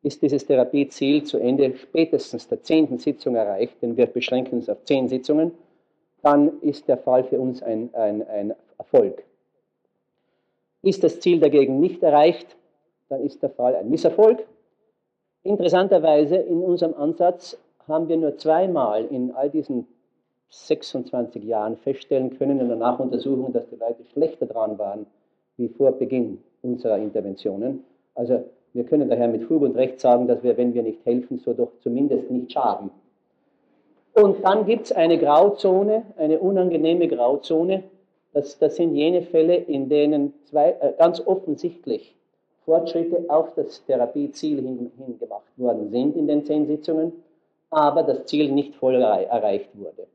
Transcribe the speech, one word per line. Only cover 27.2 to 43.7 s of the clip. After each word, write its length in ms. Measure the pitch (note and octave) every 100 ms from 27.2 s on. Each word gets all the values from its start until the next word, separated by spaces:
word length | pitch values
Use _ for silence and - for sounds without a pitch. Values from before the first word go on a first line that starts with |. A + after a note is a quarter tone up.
| G2 F#2+ G#2+ G2 B2 F2+ - _ _
Also 300 | - A#2+ A#2+ - _ _
wir 100 | B2
können 240 | B2 D3 C3
daher 200 | A#2 A#2
mit 160 | A2
Fug 180 | - D#3+
und 140 | C#3 B2
Recht 240 | B2+ -
sagen, 260 | C3 B2 B2
dass 160 | A#2
wir, 140 | B2 A#2
wenn 180 | B2
wir 80 | A#2
nicht 220 | A2+ A2
helfen, 340 | - B2 - B2+
so 160 | -
doch 160 | A#2+ A#2 _
zumindest 480 | - B2 C#3+ A2+ -
nicht 220 | B2+ B2
schaden. 380 | D3 A#2+ G2 G2 _ _ _ _ _ _ _ _ _ _ _ _
Und 300 | - G#3 -
dann 220 | F#3 G3+ G3+
gibt's 260 | - -
eine 260 | F#3 E3 E3
Grauzone, 840 | D3 D3 G3+ G3+ F#3+ F#3 G3+ A3 A3 -
eine 220 | D#3 D#3+
unangenehme 680 | F#3 F#3+ F3+ E3 D#3+ E3+ E3
Grauzone. 760 | B2+ A#2+ C#3+ - D#3+ F3 F#3+ F#3+ _ _ _ _
Das, 240 | D3 C#3+ -
das 180 | D3+ -
sind 180 | E3+
jene 280 | C#3+ D#3 F3
Fälle, 340 | E3 E3 D#3+ F3
in 320 | - C#3 C3+
denen 460 | D3 D3 D3+ C#3+ -
zwei, 320 | _ D3 D3 -
äh, 120 | C#3+ -
ganz 280 | E3+ F3 -
offensichtlich 880 | F#3+ E3 C#3+ F3 - - A2 - _ _ _ _ _
Fortschritte 600 | - E3 E3 E3+ E3 E3+ D#3+
auf 260 | D3+ D#3+
das 300 | - -